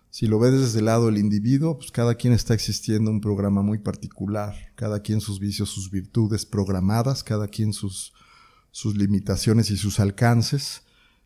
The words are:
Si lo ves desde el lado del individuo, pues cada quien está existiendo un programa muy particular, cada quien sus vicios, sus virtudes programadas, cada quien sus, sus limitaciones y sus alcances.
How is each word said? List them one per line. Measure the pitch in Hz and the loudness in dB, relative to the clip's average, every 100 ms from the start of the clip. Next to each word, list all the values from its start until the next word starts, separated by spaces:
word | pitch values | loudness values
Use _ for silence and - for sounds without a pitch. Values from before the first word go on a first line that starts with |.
| _ | _
Si | - 110 | -4 0
lo | 107 | 4
ves | 123 135 | 4 4
desde | 127 110 | 2 2
el | 107 | 2
lado | 113 117 | 4 2
del | 104 | 2
individuo, | 104 104 107 139 160 156 | 2 0 2 2 0 -4
pues | - | -6
cada | - 120 | -2 0
quien | 117 123 | 2 4
está | 113 - | 2 2
existiendo | 113 - 104 - 107 107 | 0 0 -6 -2 0 2
un | 107 | 0
programa | 104 98 101 98 | 0 0 2 2
muy | 101 104 | 2 -2
particular, | 101 95 104 - 101 104 104 - - | -4 -8 -10 -8 -6 -4 -6 -12 -16
cada | - 110 104 | -8 -4 -4
quien | 104 107 | -2 -2
sus | 101 98 | -2 -6
vicios, | 101 101 101 | -4 -4 -4
sus | 101 95 | -6 -6
virtudes | 95 95 117 110 107 - | -6 -2 0 0 0 -2
programadas, | 101 98 95 95 113 127 135 | -2 0 2 2 2 0 -4
cada | - 107 104 | -4 -4 -4
quien | - 107 | -2 -2
sus, | 101 98 95 - _ _ _ _ _ _ | -2 -6 -8 -14 _ _ _ _ _ _
sus | - 110 101 | -8 -4 0
limitaciones | 101 101 - 95 117 113 107 | 2 2 0 -2 2 2 2
y | 95 | 0
sus | 101 101 | -2 0
alcances. | 101 - 117 117 110 143 - - _ _ _ _ | 0 2 4 4 2 -2 -4 -12 _ _ _ _